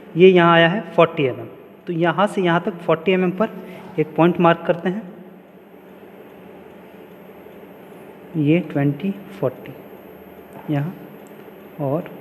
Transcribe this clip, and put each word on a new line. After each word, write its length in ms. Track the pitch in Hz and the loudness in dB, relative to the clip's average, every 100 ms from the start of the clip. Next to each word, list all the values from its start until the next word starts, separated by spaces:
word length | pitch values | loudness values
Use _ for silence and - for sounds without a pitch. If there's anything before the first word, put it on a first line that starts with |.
| - 160 | -8 4
ये 120 | 185 | 6
यहाँ 240 | 180 170 | 8 6
आया 140 | 165 165 | 6 4
है 120 | 202 226 | 2 -4
फ़ोर्टी 340 | - 165 - | 2 2 2
एमएम, 220 | 131 117 113 - - - - | -4 -4 -12 -18 -20 -20 -8
तो 60 | |
यहाँ 340 | 165 170 156 202 | -2 0 0 0
से 160 | 202 | 0
यहाँ 180 | 175 170 | 0 0
तक 120 | 196 - | -2 -6
फ़ोर्टी 320 | - 160 196 | -2 -2 0
एमएम 180 | 185 185 | 0 0
पर 160 | 185 220 - - - - - | -2 -4 -6 -16 -18 -12 -6
एक 160 | 156 - | -4 2
point 240 | 165 170 | 2 4
mark 240 | 170 170 - | 2 2 0
करते 220 | 170 - | -4 -4
हैं, 140 | 196 - - - - - - - - - - - - - - - - - - - - - - - - - - - - - - - - - 165 | -8 -12 -18 -20 -20 -20 -20 -20 -20 -20 -20 -20 -20 -20 -20 -20 -20 -20 -20 -20 -20 -20 -20 -20 -20 -20 -20 -20 -20 -20 -20 -20 -20 -8 -2
ये 200 | 147 170 | 2 2
ट्वेंटी, 480 | - 147 143 143 196 196 - | 0 -2 -2 -2 -6 -8 -12
फ़ोर्टी 400 | - 131 - - - - - - - - - - - - | -6 -6 -6 -18 -20 -20 -20 -20 -20 -20 -20 -20 -16 -6
यहाँ 240 | 147 151 190 - - - - - - - - | -6 -6 -10 -18 -20 -20 -20 -20 -20 -20 -10
और 280 | 139 151 - - | -6 -6 -8 -18